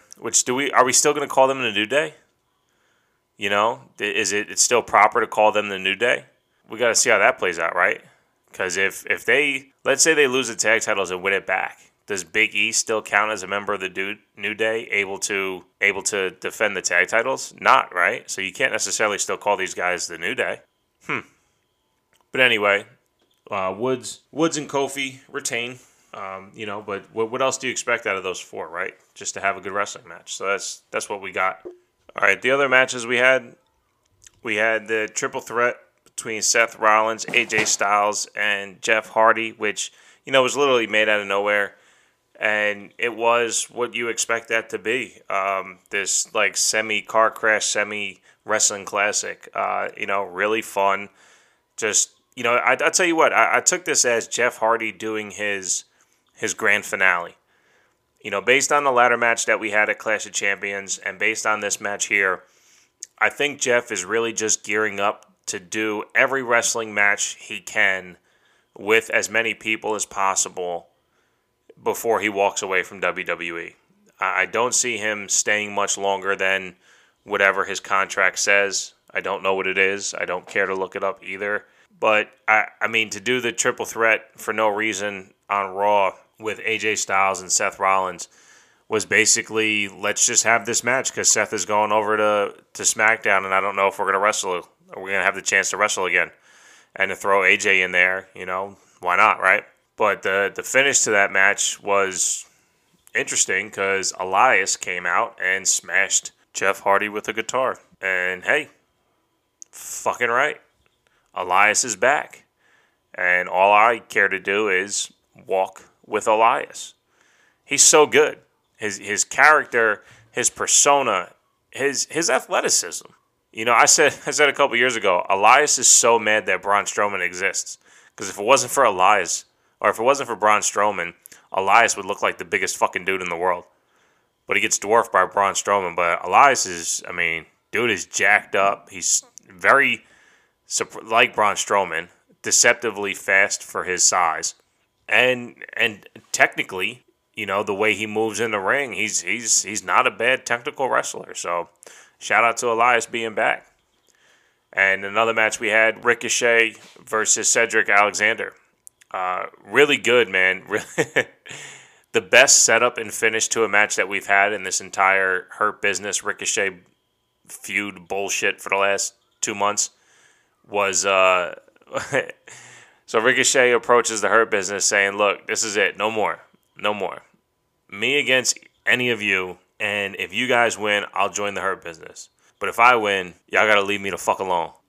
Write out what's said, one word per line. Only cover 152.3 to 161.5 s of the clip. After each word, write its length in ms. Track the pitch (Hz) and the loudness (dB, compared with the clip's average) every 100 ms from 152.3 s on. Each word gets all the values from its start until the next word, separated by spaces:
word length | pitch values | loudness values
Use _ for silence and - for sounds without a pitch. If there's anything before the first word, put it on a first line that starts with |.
| 104 | 2
out 120 | 117 110 | 2 2
to 140 | 123 | -2
Elias 320 | 113 120 120 | 2 4 4
being 300 | - 120 113 | 0 -6 -4
back. 320 | 104 123 - - _ _ _ _ _ _ _ _ _ _ | 0 0 -2 -6 _ _ _ _ _ _ _ _ _ _
And 320 | - 98 95 | 0 2 2
another 300 | 98 104 113 | -2 0 2
match 260 | 113 110 - | 2 0 0
we 80 | 113 | 0
had, 340 | 110 113 104 | 2 2 2
Ricochet 760 | 120 117 120 - 120 117 113 104 - - | -2 -2 -2 0 2 4 2 -2 -18 -20
versus 420 | - 110 104 - 101 | -6 -2 0 0 2
Cedric 440 | 127 113 113 101 | 2 2 2 4
Alexander. 640 | 101 104 90 104 110 95 - _ _ - _ _ | 4 4 2 0 0 -6 -12 _ _ -20 _ _
Uh, 340 | 95 92 92 101 - | -6 -4 -6 -8 -14
really 320 | 98 110 147 131 | -2 2 4 2
good, 320 | 107 123 107 | 4 4 4
man. 360 | 95 92 92 - | 4 2 0 -2
<laughs> 20 | |
Really, 600 | 104 - - 139 - - _ - | -6 -4 -4 -2 -2 -4 _ -18